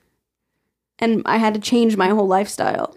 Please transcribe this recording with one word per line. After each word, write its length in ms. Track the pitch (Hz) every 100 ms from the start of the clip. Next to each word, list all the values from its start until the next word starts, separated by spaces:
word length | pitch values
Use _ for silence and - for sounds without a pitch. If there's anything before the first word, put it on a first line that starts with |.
| _ _ _ _ _ _ _ _ _ -
And 240 | 226 220
I 120 | - 214
had 160 | 220
to 60 | 208
change 360 | - 240 226 208
my 120 | 185
whole 180 | 214 190
lifestyle 680 | 190 202 - - - -